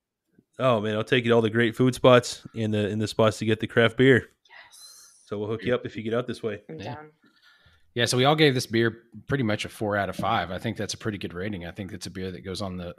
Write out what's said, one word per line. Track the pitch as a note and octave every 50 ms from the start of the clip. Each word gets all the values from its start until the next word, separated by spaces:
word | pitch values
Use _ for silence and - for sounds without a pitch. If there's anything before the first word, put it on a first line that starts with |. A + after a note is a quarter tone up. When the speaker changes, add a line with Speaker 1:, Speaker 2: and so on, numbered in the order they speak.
| _ _ _ _ _ _ _ _ _ _ _ -
Speaker 1:
Oh | B2+ C3 A#2 G#2+
man, | G#2 G#2+ G#2+
I'll | G#2+ A2
take | - C#3 B2+ A#2
you | A#2
to | A#2
all | A#2 A2+
the | G#2+
great | G2 A#2 A#2+ A2 -
food | - B2+ B2+ B2
spots | - - C3 B2 A#2+ - - - - - - -
and | A2+ A2 G#2+ G#2
the, | G#2+ G#2
and | F#2+ G#2 A2
the | G#2+
spots | G2+ - - A2+ A2 G#2+
to | - A2
get | A2 G#2+ -
the | -
craft | - - A#2+ A#2 A2 -
beer. | - B2+ C3+ B2+ G#2+ - - _ _ _ _
Speaker 2:
Yes. | - - - - - - - - - - - - _ _ _
Speaker 1:
So | - G#2+
we'll | G2+ G#2+
hook | G#2 A2+ A2 -
you | B2 B2
up | A#2+ -
if | A2+ -
you | G#2+
get | G#2+ A2 A2
out | A#2+ A#2+
this | - A2 -
way. | - A2+ G#2 G2+ -
Speaker 2:
I'm | - D#3+ D#3
Speaker 3:
Yeah. | - C#3+ C#3+
Speaker 2:
down. | D3+ D3+ D#3 D#3 _ _ _ _ _ _ _ _ _ _ _ _ _ _ _ -
Speaker 3:
Yeah, | A#2+ A#2+
so | - C3
we | B2 B2+
all | C#3+ D#3
gave | D#3 D#3 D3 B2+
this | B2+ -
beer | - A2+ A2+ A#2 A#2 G#2+ - - _ - G#2+ -
pretty | - C#3 C#3 B2
much | G#2+ G#2 - -
a | -
four | - - A2+ G#2 G2+
out | G2+ G2 F#2
of | F#2
five. | - G2 G2 A2+ G2+ F2 E2+
I | F#2
think | F2+ - A#2 G2+
that's | - G#2 - -
a |
pretty | - - A2 G#2 F2+
good | - F2 E2
rating. | F2 F#2 G#2+ G#2 F2 F2
I | E2+
think | E2+ - G2 F2+
that's | G#2+ F2+ -
a | F2+
beer | F2 F#2+ F#2+ F#2+
that | F2+ - -
goes | F#2+ F#2 F#2 G#2
on | F#2+ F2+
the, | F2+ F2 F2 E2+